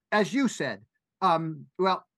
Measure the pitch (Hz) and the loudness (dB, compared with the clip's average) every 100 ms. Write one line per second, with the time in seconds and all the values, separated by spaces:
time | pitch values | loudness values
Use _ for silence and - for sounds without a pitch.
0 | _ 208 185 220 269 - 143 98 104 _ | _ 0 0 0 -2 -2 -6 -6 _ _
1 | _ _ 190 165 160 156 139 - 190 185 | _ _ 2 2 0 -8 -16 -2 0 0
2 | _ | _